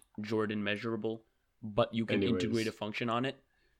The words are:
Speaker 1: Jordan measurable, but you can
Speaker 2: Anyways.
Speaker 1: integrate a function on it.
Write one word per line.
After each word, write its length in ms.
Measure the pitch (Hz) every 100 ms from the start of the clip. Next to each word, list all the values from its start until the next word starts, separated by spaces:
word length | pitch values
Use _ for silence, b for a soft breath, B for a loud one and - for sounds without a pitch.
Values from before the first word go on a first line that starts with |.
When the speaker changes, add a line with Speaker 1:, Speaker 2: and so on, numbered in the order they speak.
| _ -
Speaker 1:
Jordan 420 | 104 110 107 107
measurable, 600 | 101 104 113 113 110 113 - _ _ _
but 300 | 110 104 117
you 120 | 113 110
can 160 | 104
Speaker 2:
Anyways. 200 | 98 113
Speaker 1:
integrate 240 | 113 113 110
a 40 |
function 380 | - 107 - 120
on 160 | 117 135
it. 100 | - _ _ _